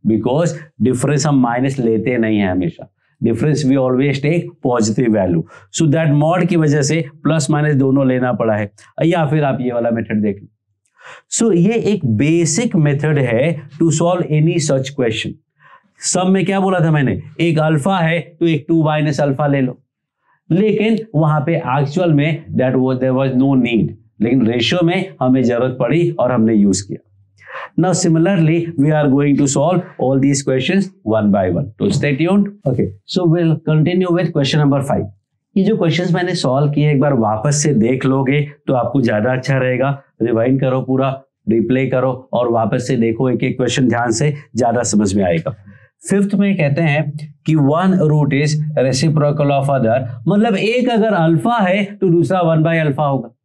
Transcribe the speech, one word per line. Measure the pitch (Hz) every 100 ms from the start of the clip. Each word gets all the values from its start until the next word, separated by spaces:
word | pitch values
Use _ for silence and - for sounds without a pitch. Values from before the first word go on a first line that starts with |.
because | 104 110 120 139 170 - - _ 113
difference | 120 135 147 151
हम | 139
minus | 123 120 135 135
लेते | 113 110 113 123
नहीं | 110 107
है | 95
हमेशा, | 92 87 - - _ _ _
difference | 113 113 147 143 131
we | 139 131
always | 127 143 135 143
take | 170 170 - 135
positive | 123 110 110 120 107
value, | 92 85 80 - _
so | - 165 151
that | 160 143 156
mod | 180 170
की | 175 156
वजह | 151 139
से | 160 160 -
plus | 143 160 -
minus | 147 151 143
दोनों | 135 135 135
लेना | 127 127
पड़ा | 110 117 104
है, | 101 _ - - 156
या | 175 151
फिर | 156
आप | 143 123
ये | 123
वाला | 120 117
method | 113 104 110
देख | 104 98
लो। | - _ _ _ _ _ - - _
So | - 226
ये | 170 175 233 196
एक | 208 135 107
basic | 143 165 165 - 240 180
method | 147 139 156 147
है | 127 113 151 165 - -
to | 170 147
solve | 170 180 - 151
any | 156 175
such | 143 135 131 -
question। | 120 113 - - _ _ - - _ _ -
Sum | 180 185
में | 190 180
क्या | 196
बोला | 190 180
था | 165
मैंने, | 151 131 92 - -
एक | 170 156
alpha | 156 156 196 190
है | 160 170 - -
तो | 170
एक | 156 135
two | 165
minus | 156 151 151 143
alpha | 143 135 147
ले | 139
लो, | 127 123 _ _ _ _ _ _ _
लेकिन | 165 214 202 214 226 - 147
वहां | 160 151 143
पे | 170
actual | 131 135 135 175 175
में | 147 147 147 - -
that | 127 131
was, | 127 131
there | 131 127
was | 135 123
no | 135 135
need, | 123 117 76 - _ _
लेकिन | 110 131 110
रेशियो | 123 117 180 165
में | 185 190 -
हमें | 127 131
जरूरत | 117 117 127 120
पड़ी | 123 151 175
और | - 120
हमने | 123 110
यूज़ | 110 101 92 -
किया। | - _ _ _ _ - - - -
Now | 175 175 170
similarly | 160 170 196 156 170 170 -
we | 147 156
are | 143
going | 135 147 139
to | 139 143
solve | 151 180 - -
all | 127 135 139
these | 135 -
questions | 131 131 190 196 _ 107 110
one | 104 98
by | 95 85
one, | - -
तो | - -
stay | 147 135
tuned। | 170 202 196 - 139
Okay, | 123 95 - -
so | - 175 170
we'll | 165 156 -
continue | 156 156 180 180 170
with | 160
question | 156 135 156 147
number | 139 135
five। | 131 - - _ _ _ -
ये |
जो | 196 220
questions | 170 151 185
मैंने | 180 180 175
solve | 131 127 147
किए | 147 151
एक | 139
बार | 147
वापस | 139 107 110 147 143
से | 156
देख | 135 113 131 131
लोगे | 135 131 147 147 - -
तो |
आपको | 131 117 139
ज्यादा | 117 107 113
अच्छा | 127 - 135
रहेगा। | 127 127 135 139 _ _
Rewind | 117 113 120 131
करो | 135 131
पूरा, | 117 131 135 131 - _ -
replay | 113 107 127 135
करो | 131 131 127 -
और | 117 123
वापस | 117 104 127 123
से | 127
देखो | 113 113 131
एक | 117
एक | 127 -
question | 123 131 127
ध्यान | 117 120
से, | 113 147 143 - 110
ज्यादा | 120 117
समझ | 113 104 101 101
में |
आएगा। | 92 82 - - - - - _ -
Fifth | 196 202 196
में | 202 190
कहते | 147 143
हैं | 165 143 147 - - - -
कि | 156
one | 139 156 190 180 156
root | 151 139 135
is | 151 - - - 131
reciprocal | 127 165 147 147 147 143 139
of | 139 139
other, | 113 113 - - -
मतलब | 202 233 190
एक | 196 247 254
अगर | 226 220
alpha | 196 160 165 226 240
है | 185 190
तो | 196 - 190
दूसरा | 170 165 185
one | 170 160
by | 156 165 156
alpha | 135 147
होगा। | 135 113 _